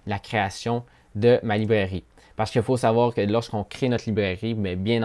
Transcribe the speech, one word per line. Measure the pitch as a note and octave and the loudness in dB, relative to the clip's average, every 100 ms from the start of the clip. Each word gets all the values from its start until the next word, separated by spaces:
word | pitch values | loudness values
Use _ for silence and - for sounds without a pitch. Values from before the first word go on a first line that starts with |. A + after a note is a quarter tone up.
| - | -8
de | |
la | G#2 | -8
création | - A2+ G2 - A#2 A#2+ A#2+ _ _ G#2+ | -4 -2 -2 -4 -4 -4 -6 _ _ 2
de | A#2+ B2 | 4 4
ma | A2+ G#2+ | 2 0
librairie. | G#2+ G#2+ F#2+ F#2+ - - - - | 2 2 0 -4 -10 -20 -16 -6
Parce | G#2+ | -2
qu'il | A#2+ | 0
faut | A2 B2+ | 0 2
savoir | C3+ A#2 A#2+ | 2 2 2
que | A#2 | 2
lorsqu'on | G2+ A2+ A#2 G#2+ | 0 0 -2 -6
crée | G2 - C3 | -6 -4 -2
notre | A#2+ - | 0 0
librairie, | G#2+ G2 F#2 A2+ | -2 0 -2 -4
mais | A2+ G2 F#2 | -4 -4 -2
bien | G2 A#2 | 0 0